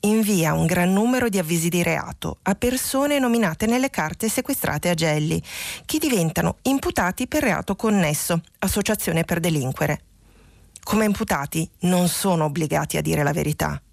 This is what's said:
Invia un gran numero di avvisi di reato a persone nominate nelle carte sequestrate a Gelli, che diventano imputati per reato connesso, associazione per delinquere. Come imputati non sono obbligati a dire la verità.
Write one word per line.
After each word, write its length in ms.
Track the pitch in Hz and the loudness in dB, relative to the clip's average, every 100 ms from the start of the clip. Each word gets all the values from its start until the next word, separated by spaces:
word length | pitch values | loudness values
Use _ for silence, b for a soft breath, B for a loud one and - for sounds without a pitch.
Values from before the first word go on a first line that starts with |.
Invia 540 | 208 220 208 202 160 | 2 2 2 2 2
un 100 | 160 | 2
gran 260 | 165 175 175 | 2 2 2
numero 380 | 190 226 254 240 | 2 2 2 0
di 80 | 196 | 0
avvisi 320 | 160 170 165 | 0 0 0
di 140 | 175 | 0
reato 560 | 170 180 - - - - | 0 -2 -4 -8 -10 -6
a 100 | - | -4
persone 640 | 196 240 254 - 269 285 294 | 0 0 0 -2 0 2 2
nominate 480 | 254 233 202 160 220 | 2 2 0 0 0
nelle 240 | 240 269 | 2 0
carte 400 | - 156 - 220 | -2 -4 -2 -2
sequestrate 580 | 240 254 277 - 151 175 | -2 -2 -4 -2 -2 0
a 60 | |
Gelli, 480 | 170 160 151 151 165 B B B B | 0 2 2 0 -2 B B B B
che 140 | - 311 | -4 -2
diventano 580 | 311 226 165 165 165 - | 2 2 2 0 -2 -2
imputati 640 | - 269 349 349 180 185 254 | 0 0 0 0 0 -2 -2
per 160 | 302 | 0
reato 340 | 285 151 - 196 | 0 0 -2 -2
connesso, 640 | 226 208 170 151 - 170 - _ | 2 4 2 0 0 -2 -2 _
associazione 640 | 190 208 196 214 - 165 | -2 0 0 -2 0 -2
per 140 | 165 170 | 0 0
delinquere. 600 | 170 156 127 139 151 147 _ _ b b b b b - | 0 0 -2 -2 -2 -2 _ _ b b b b b -20
Come 220 | - 208 | -4 0
imputati 640 | 214 202 220 170 139 165 156 _ | 2 0 -2 -2 -2 -4 -4 _
non 280 | 180 180 175 | 2 4 2
sono 360 | - 196 170 | 2 2 2
obbligati 520 | 156 147 156 151 151 - | 2 0 -2 -2 -2 -2
a 60 | |
dire 200 | 151 160 | 0 0
la 120 | 143 | 0
verità. 440 | 151 147 151 156 147 _ | 0 -2 -2 -2 -4 _